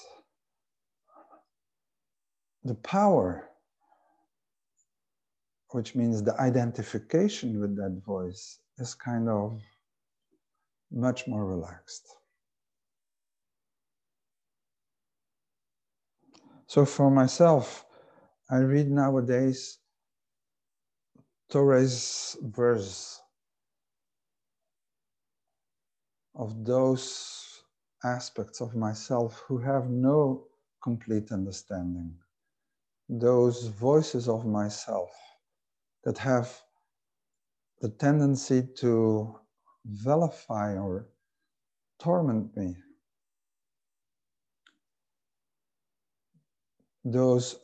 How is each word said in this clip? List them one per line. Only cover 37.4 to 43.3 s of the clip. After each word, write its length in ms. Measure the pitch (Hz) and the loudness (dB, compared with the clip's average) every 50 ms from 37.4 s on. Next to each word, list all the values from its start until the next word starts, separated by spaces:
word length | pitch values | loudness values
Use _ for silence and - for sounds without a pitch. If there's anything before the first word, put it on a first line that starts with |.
| _ _ _ _ _ _ _ - | _ _ _ _ _ _ _ -8
the 80 | - 110 | -8 -8
tendency 760 | 107 - 147 143 147 151 143 139 139 131 - - 135 127 127 131 - | -6 -2 0 2 4 4 4 2 2 0 0 0 2 2 2 0 -6
to 640 | - 131 120 117 113 113 110 110 107 107 110 110 - _ _ _ _ _ _ _ _ _ | -2 0 2 2 4 4 2 2 0 -2 -4 -10 -16 _ _ _ _ _ _ _ _ _
vilify 880 | 110 104 101 110 131 147 160 170 160 - - - - 117 107 104 104 101 | -12 -12 -6 -2 0 2 2 2 0 -2 -6 -12 -8 -4 -4 -2 -2 -2
or 320 | 95 101 98 90 98 113 - _ _ _ _ _ _ _ _ _ _ _ _ _ _ _ _ _ _ | -4 -4 -4 -6 -6 -8 -12 _ _ _ _ _ _ _ _ _ _ _ _ _ _ _ _ _ _
torment 560 | - 165 175 180 160 139 113 110 101 - - | -2 0 2 2 2 2 0 0 -2 -4 -6
me, 200 | 107 98 92 87 87 - _ _ _ _ _ _ _ _ _ | -8 -6 -6 -8 -10 -16 _ _ _ _ _ _ _ _ _